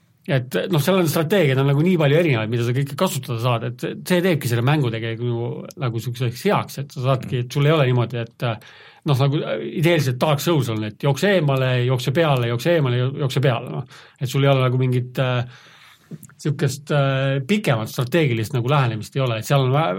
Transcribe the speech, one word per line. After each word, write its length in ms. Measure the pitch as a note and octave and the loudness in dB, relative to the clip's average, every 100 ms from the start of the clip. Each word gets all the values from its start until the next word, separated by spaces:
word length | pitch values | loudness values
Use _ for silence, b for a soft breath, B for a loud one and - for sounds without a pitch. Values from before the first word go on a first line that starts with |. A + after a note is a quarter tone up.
| B _ - | B _ -2
et 240 | C#3 B2+ F3 F#3 | -2 0 -4 0
noh, 140 | E3+ | 2
seal 140 | D3 F#3+ | 4 4
on 60 | E3+ | 2
strateegiaid 480 | E3 D#3 G#3 D3+ C3 | 2 2 2 4 4
on 140 | C#3 | 2
nagu 100 | C#3 | 4
nii 140 | E3+ F3+ | 4 4
palju 200 | D3 D3 | 4 4
erinevaid, 320 | F3 A2+ G#2+ | 4 2 0
mida 120 | A#2+ A#2+ | -2 0
sa 80 | B2 | -2
kõike 200 | C#3+ C#3 | -4 -2
kasutada 380 | F#3 D3 B2 A2+ | -2 -2 -6 -4
saad, 220 | B2 A2+ | -2 -2
et 200 | B2 B2 E3 - D3+ | -4 -8 -8 -8 -2
see 80 | F3 | 0
teebki 300 | F3+ D#3+ A#2 | 2 0 0
selle 100 | A2+ | 0
mängu 300 | A#2+ D3+ B2+ | 2 2 0
tegelikult 320 | A2 A2+ A2+ | -2 -6 -6
nagu, 220 | A#2+ A#2 A#2 - - - B2 | -4 -4 -4 -8 -12 -6 -6
nagu 160 | A#2 | -4
siukseks 380 | B2+ A#2+ B2 - | -8 -4 -4 -2
heaks, 320 | G3 D#3+ G#2 - | 0 0 -2 -10
et 100 | C#3 | -12
sa 80 | - B2+ | -6 -2
saadki, 320 | C3+ B2+ A#2+ A#2+ | -2 -2 -4 -4
et 80 | D3 | 0
sul 80 | |
ei 80 | C#3+ | 2
ole 140 | D#3+ B2+ | 4 4
niimoodi, 320 | B2+ A2+ A#2+ | 2 0 -4
et 240 | A2+ _ B2 G#2+ B B B B D#3+ | -10 _ -6 -6 B B B B -2
noh, 80 | B2+ | 2
nagu 180 | C#3+ D3 - - A3 - | 2 0 -2 -6 -6 0
ideeliselt 400 | D#3+ E3+ C3 B2 | 2 2 2 0
Dark 240 | D#3 C#3+ | 0 2
Souls 240 | - E3 A2+ | 2 0 0
on, 160 | A2 | -2
et 160 | G#2+ - | -6 -2
jookse 320 | C#3+ C3+ G3 F#3+ | -2 0 2 2
eemale, 320 | D3 C3+ C3 B2+ B2 | 2 0 0 0 0
jookse 240 | B2+ D3 | 0 0
peale, 380 | C#3 E3 C3+ A#2 | 2 2 2 0
jookse 240 | A#2+ E3 E3+ | -2 2 2
eemale, 240 | C3+ B2 | 2 0
jo-, 140 | B2+ C#3 | -2 -2
jookse 160 | C#3 - | -2 0
peale, 320 | C3+ A2+ - | 2 0 -4
noh. 160 | - - B B B | -10 -10 B B B
Et 80 | A#2 | -4
sul 160 | C#3 | 0
ei 80 | C#3 | 4
ole 140 | C3+ B2+ | 4 2
nagu 160 | B2+ | 2
mingit, 320 | B2+ B2 B2 B2+ | 2 0 -2 -4
äh, 240 | B2+ B2 A#2+ B B B B B B - - - | -2 -2 -4 B B B B B B -18 -18 -8
siukest, 520 | D#3 D3 C#3 - - | -6 -2 -2 -4 -2
äh, 460 | D3+ C#3 C3+ C3+ C#3 B2 | 0 2 0 -2 -2 -2
pikemat 420 | G#3+ G3+ A2+ A2 | -2 0 -2 -2
strateegilist 640 | - B2 F3 D3+ A2+ G#2 B2+ | -4 -2 2 2 0 -2 -2
nagu 140 | A#2 | 0
lähenemist 460 | D3 B2 A2 G2+ C#3 | 2 2 -2 -6 -4
ei 60 | |
ole, 160 | C3 A2 | -2 -4
et 80 | G#2+ | 0
seal 180 | C#3+ C3 | 2 2
on 60 | |
vä-, 160 | C#3 E3 | 2 0